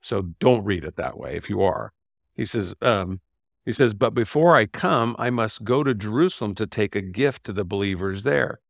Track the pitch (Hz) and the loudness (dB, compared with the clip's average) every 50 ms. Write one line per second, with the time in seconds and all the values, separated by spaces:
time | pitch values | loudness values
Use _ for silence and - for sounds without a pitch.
0 | _ - 120 101 98 87 82 _ - 131 127 113 101 101 101 87 78 78 - - | _ -4 -4 -4 -4 -4 -6 _ 4 4 4 4 4 0 -2 -2 -2 -8 -8 -6
1 | - - - - 67 71 71 87 - - 101 98 95 98 - 113 107 110 _ _ | -6 -6 -6 -8 -10 -8 -8 -8 -6 -4 0 2 2 2 2 0 -6 -10 _ _
2 | _ _ _ _ _ _ _ - 120 104 - 120 98 87 - _ - 127 113 101 | _ _ _ _ _ _ _ -6 -6 -4 -2 -4 -4 -4 -6 _ 0 2 2 2
3 | 92 92 92 92 _ _ _ _ _ _ _ _ _ - 117 - 139 120 107 101 | 0 -4 -6 -8 _ _ _ _ _ _ _ _ _ -8 2 4 4 2 4 2
4 | 131 120 113 120 113 - - 151 156 175 165 139 110 - - - - 180 170 131 | 0 0 2 0 -2 0 0 4 6 6 8 6 6 2 -2 -2 0 2 2 2
5 | 117 117 113 - 123 123 123 120 113 107 - - 113 101 123 139 151 139 131 104 | 2 0 -2 -2 -4 -2 0 0 -2 -2 -4 -8 -2 0 0 2 2 2 0 -2
6 | 95 104 107 127 165 185 - - 120 104 98 - 110 95 - - 107 98 - 104 | -2 -4 0 2 2 2 0 -2 -6 -6 -4 -4 -6 -6 -2 -2 -2 0 -2 -4
7 | 101 92 90 104 135 143 131 - _ - 104 92 101 87 98 98 101 101 95 87 | -6 -6 -2 0 0 0 0 -2 _ -8 -6 -4 -4 -4 -2 -2 0 -2 -2 -2
8 | 92 98 95 98 104 135 143 143 127 135 120 - _ _ | -4 -4 -6 -2 -2 0 2 2 2 0 -4 -10 _ _